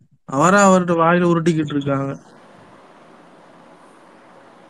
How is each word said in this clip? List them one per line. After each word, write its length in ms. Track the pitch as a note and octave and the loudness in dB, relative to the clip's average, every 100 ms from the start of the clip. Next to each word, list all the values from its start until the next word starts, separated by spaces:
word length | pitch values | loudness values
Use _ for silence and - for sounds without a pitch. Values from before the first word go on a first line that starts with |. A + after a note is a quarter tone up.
| _ _ | _ _
அவரா 480 | - C3+ E3+ G3+ G3 | -8 0 2 4 4
அவர்கிட்ட 200 | F#3 F3 | 2 0
வாயில 300 | E3+ E3 F3 | 0 2 2
உருட்டிக்கிட்டு 520 | F3 E3+ E3 D#3 D3+ | 0 0 0 -2 -4
இருக்காங்க. 440 | C#3+ C#3 C#3 C#3 C#3+ - - - - - - - - - - - - - - - - - - - - - - - - | -6 -4 -6 -6 -12 -18 -20 -20 -20 -20 -20 -20 -20 -20 -20 -20 -20 -20 -20 -20 -20 -20 -20 -20 -20 -20 -20 -20 -20